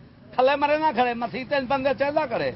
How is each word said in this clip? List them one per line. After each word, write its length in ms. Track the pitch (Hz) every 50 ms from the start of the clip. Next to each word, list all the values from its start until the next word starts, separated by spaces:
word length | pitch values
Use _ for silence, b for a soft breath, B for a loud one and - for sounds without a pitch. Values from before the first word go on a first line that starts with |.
| - - - - - - -
تھلے 200 | - 254 269 294
مرے 220 | 285 294 294 302
نہ 80 | 302 311 311 240
کھڑے، 180 | 220 247 247 233
مسیتیں 460 | 233 240 226 - 247 254 214 285 277
بندے 300 | 262 220 277 269 262 277 262 -
چاہیے 280 | 277 285 294 311 311
کھڑے۔ 240 | 254 233 175 147 131 117